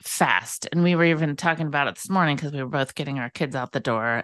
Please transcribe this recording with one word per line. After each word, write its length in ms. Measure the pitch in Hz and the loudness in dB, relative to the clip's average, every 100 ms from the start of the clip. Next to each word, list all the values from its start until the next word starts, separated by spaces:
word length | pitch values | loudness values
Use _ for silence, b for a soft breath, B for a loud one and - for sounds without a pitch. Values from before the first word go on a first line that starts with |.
fast. 640 | - - 143 92 - - - | -6 0 2 2 0 -8 -2
And 120 | 170 | 2
we 120 | 175 170 | 4 4
were 100 | 170 | 4
even 300 | 160 156 143 | 4 0 0
talking 300 | 170 160 151 | 0 0 0
about 200 | 143 127 | 0 -2
it 80 | - | -4
this 140 | - | -2
morning 260 | 190 160 139 | 2 2 2
'cause 140 | 147 | -2
we 100 | 143 | -6
were 80 | 127 | -2
both 240 | 143 131 - | -2 -2 -4
getting 240 | 139 139 | -6 -6
our 100 | 120 | -6
kids 260 | - 143 131 | -4 -4 -4
out 160 | 123 | -4
the 80 | 139 | -4
door, 420 | 135 113 117 117 | -2 0 0 0